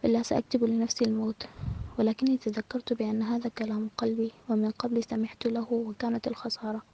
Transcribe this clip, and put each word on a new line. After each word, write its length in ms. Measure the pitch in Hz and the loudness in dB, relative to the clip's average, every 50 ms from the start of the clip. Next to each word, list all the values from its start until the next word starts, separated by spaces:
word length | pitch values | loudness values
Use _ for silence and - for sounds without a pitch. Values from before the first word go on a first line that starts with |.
| - | 4
إلا 180 | 233 226 226 233 | 4 4 4 2
سأكتب 400 | - - - 233 - - 247 240 | 2 0 0 0 2 0 2 4
لنفسي 420 | 226 226 226 226 233 - - 247 | 4 4 2 2 0 0 0 2
الموت. 380 | 226 220 220 220 220 226 _ - - - - - - - - - - - - | 2 2 2 0 -2 -2 _ -8 -16 -12 -8 -6 -6 -4 -6 -8 -10 -2 2
ولكني 380 | 226 220 226 - - 262 262 254 | 2 2 2 4 4 4 4 4
تذكرت 560 | - 220 214 220 214 _ - 254 240 - 247 | 0 -2 -4 -4 -6 _ -4 -6 -2 -2 -2
بأن 280 | 226 226 214 214 220 | 0 0 0 0 0
هذا 280 | 220 214 240 240 240 240 | 0 0 0 -2 -2 -4
كلام 400 | - - 226 214 214 214 214 220 - - | -4 -4 -4 -2 -2 -2 -2 -4 -4 -2
قلبي، 340 | 240 226 226 226 226 226 - - - - | -2 0 0 0 0 -2 -2 -10 -2 0
ومن 220 | 233 214 214 214 | 2 4 4 2
قبل 320 | 220 - - 247 240 233 226 | 0 -2 -2 0 0 0 0
سمحت 440 | - 233 220 220 220 - - - 240 | 0 0 -2 -2 -2 -4 -2 -2 0
له 200 | 226 233 233 226 | 0 0 -2 0
وكانت 560 | 247 233 233 220 208 - - 233 233 233 - 240 | 0 -2 -2 -2 -6 -4 -2 -2 -2 0 -2 -4
الخسارة. 540 | 233 - - 233 - - - 214 214 220 - _ | -6 -4 -6 -8 -8 -6 -6 -4 -4 -6 -8 _